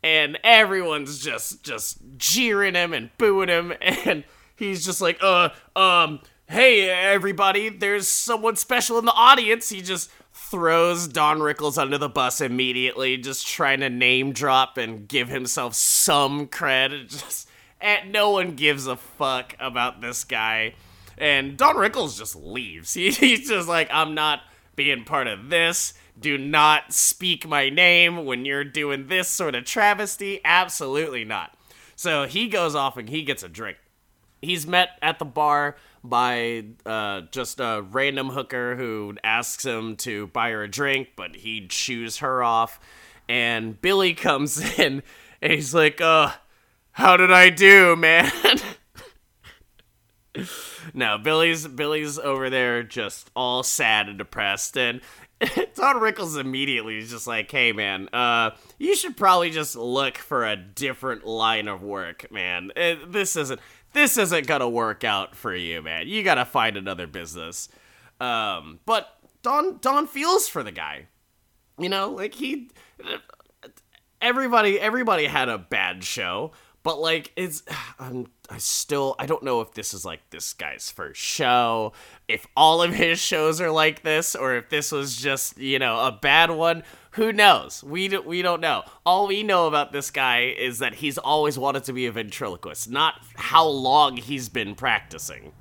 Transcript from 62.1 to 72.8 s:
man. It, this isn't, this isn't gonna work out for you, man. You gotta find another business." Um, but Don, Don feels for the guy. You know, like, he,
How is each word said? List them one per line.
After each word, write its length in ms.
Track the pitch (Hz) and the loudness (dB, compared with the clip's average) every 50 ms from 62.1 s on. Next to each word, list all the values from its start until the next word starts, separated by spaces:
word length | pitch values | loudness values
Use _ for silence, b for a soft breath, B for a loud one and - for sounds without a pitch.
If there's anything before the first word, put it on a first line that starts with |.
| 85 - - - | -12 -16 -20 -12
man. 400 | 107 101 90 92 90 90 92 98 - | -8 -6 -6 -4 -4 -6 -8 -8 -4
It, 380 | 147 175 170 170 156 143 175 | -2 -2 -2 -2 -4 -8 -6
this 240 | 180 208 196 185 - | -4 -4 -4 -2 -4
isn't, 240 | 165 147 131 131 - b b b b b b | -4 -4 -6 -8 -10 b b b b b b
this 260 | _ 294 294 254 - 226 | _ 2 2 2 4 0
isn't 280 | 202 165 175 165 139 | 0 2 0 -2 0
gonna 220 | - 156 139 127 120 | 0 -2 0 0 0
work 360 | 117 117 113 110 110 - - | 0 0 -2 -2 -2 -2 -2
out 320 | 110 101 98 95 - - | -2 -2 -2 -4 -6 -12
for 180 | - - 104 92 | -12 -8 -8 -6
you, 260 | 90 87 82 85 82 | -6 -6 -6 -8 -8
man. 260 | 78 78 80 82 87 139 | -8 -8 -8 -8 -8 -6
You 140 | 202 220 | -6 -2
gotta 220 | 196 185 156 127 123 | 0 2 2 2 0
find 320 | - - 135 110 113 101 | -2 -2 -2 -2 0 -4
another 300 | 101 95 98 95 85 87 | -6 -8 -8 -8 -8 -10
business." 600 | 76 - 92 85 80 80 87 80 85 87 - - - b b b b b b b b b _ | -12 -12 -14 -14 -12 -12 -12 -12 -12 -12 -12 -14 -16 b b b b b b b b b _
Um, 600 | 127 123 120 113 110 104 95 85 76 78 78 85 _ | -6 -4 -2 -2 -2 -4 -6 -6 -10 -14 -20 -14 _
but 320 | 214 226 214 - - _ _ _ _ _ _ | -2 -2 -2 -2 -8 _ _ _ _ _ _
Don, 360 | - 240 277 294 311 381 - - | -4 -2 0 0 0 -2 -6 -2
Don 260 | - 254 - 285 311 | -2 0 2 2 0
feels 420 | - - 269 294 339 370 427 370 - | -2 -6 -2 0 2 2 2 0 -2
for 140 | - 160 | -6 -8
the 100 | 120 104 | -8 -8
guy. 340 | - - 80 73 73 67 80 _ _ _ _ _ _ _ _ _ _ _ _ _ _ - | -10 -10 -10 -10 -12 -14 -16 _ _ _ _ _ _ _ _ _ _ _ _ _ _ -8
You 100 | 180 185 | -6 -6
know, 220 | 196 196 196 208 | -4 -4 -4 -6
like, 240 | 190 190 196 208 - | -6 -8 -10 -10 -10
he, 360 | - 285 262 285 285 240 _ b b | -10 -8 -8 -8 -10 -12 _ b b